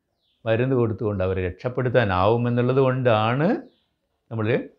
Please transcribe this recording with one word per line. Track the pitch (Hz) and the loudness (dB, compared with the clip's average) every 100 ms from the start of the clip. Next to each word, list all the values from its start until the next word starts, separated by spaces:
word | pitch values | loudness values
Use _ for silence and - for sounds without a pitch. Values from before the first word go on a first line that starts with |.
| _ _ _ _ | _ _ _ _
മരുന്ന് | 113 113 131 131 | -2 0 2 0
കൊടുത്തുകൊണ്ട് | 117 104 107 101 | 0 -2 -4 -2
അവരെ | 95 95 | -2 -2
രക്ഷപ്പെടുത്താനാവുമെന്നുള്ളത് | 90 - 123 123 123 127 107 92 98 120 120 120 123 131 | -4 -6 -6 -4 0 2 2 2 2 2 0 0 0 2
കൊണ്ടാണ് | 131 127 123 107 110 127 170 302 - _ _ _ _ _ _ | 2 2 2 2 2 0 0 -2 -6 _ _ _ _ _ _
നമ്മൾ, | 113 107 151 - | -4 -2 -2 -4